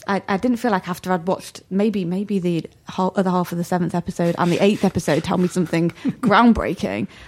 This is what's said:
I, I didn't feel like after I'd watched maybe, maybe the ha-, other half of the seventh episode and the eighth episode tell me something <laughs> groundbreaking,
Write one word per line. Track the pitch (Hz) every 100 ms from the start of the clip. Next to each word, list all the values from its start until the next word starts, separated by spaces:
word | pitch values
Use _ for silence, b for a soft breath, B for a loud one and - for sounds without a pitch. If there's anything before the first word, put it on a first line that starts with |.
| -
I, | 196 -
I | 196
didn't | 233 233
feel | 240
like | 190 175
after | 180 180
I'd | 185 170
watched | 180 - - -
maybe, | 190 220 202
maybe | 170 185 202 196
the | 175 165 - - -
ha-, | - 185 -
other | 185
half | 180 175
of | 170
the |
seventh | 175 180 175
episode | 175 185 - 170 170
and | 175
the | 170
eighth | 202 214
episode | 190 185 - 151
tell | 165 180
me | 180
something | 185 160 165 170
<laughs> | - 277 -
groundbreaking, | 247 202 240 214 95 185 - 101 190 B